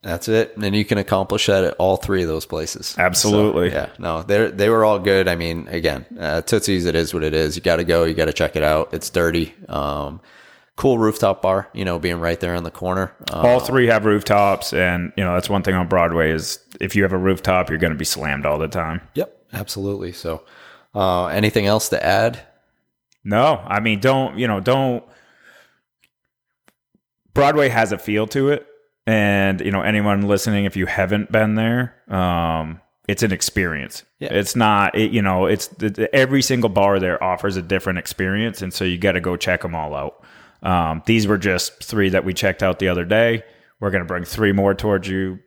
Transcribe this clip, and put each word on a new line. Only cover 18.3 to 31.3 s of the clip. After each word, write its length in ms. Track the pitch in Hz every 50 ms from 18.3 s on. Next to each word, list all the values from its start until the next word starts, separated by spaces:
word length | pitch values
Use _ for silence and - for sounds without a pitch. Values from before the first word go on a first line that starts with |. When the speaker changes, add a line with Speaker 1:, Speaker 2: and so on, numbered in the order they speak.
| 71 69 71
Speaker 2:
all 120 | 76 73 76
the 80 | 80 78
time. 340 | - 95 82 80 80 90 - - _
Speaker 1:
Yep, 200 | 143 180 - - _ _ _ -
absolutely. 580 | - 104 - - 104 98 101 101 98 95 90
So, 320 | 90 - - 85 80 80 - _ - - - - - - _ _ _
uh, 340 | 104 98 95 90 90 90 85
anything 380 | 76 98 107 107 - 117 101
else 240 | 101 104 110 - -
to 160 | - - -
add? 360 | - 95 101 110 117 120 - - _ _ _ _ _ _ _ _ _ _ _ _ _ _ _ _
Speaker 2:
No, 380 | 101 101 107 127 151 156 104 87
I 140 | - 98 104
mean, 220 | 107 113 107 101
don't, 360 | 95 131 135 135 135 113 69 90
you 100 | 123 117
know, 100 | 107 98
don't, 420 | 95 113 127 135 135 131 123 117 - _ _ _ _ _ _ _ _ - _ - _ _ _ _ _ _ _ _ _ _ _ _ _ _ _ _ _ _ _ _ _ _ _ _ _ _ _ _ _ _ _ _ _ _ _
Broadway 360 | 147 143 139 151 151 143 131
has 220 | 117 113 113 101
a 60 | 104 98
feel 300 | - - 104 104 107 107
to 220 | - 139 135 139
it. 180 | 147 143 - _ - _ _ _ _ _ _
And, 540 | - 110 110 104 101 101 98 98 98 95 92
you 100 | - 98
know, 100 | 98 98
anyone 460 | - 95 107 107 104 104 101 98 101 101
listening, 380 | 104 98 - 117 107 101 101
if 100 | 98 - 98
you 80 | 92
haven't 460 | 85 - - 98 92 104 104 104 -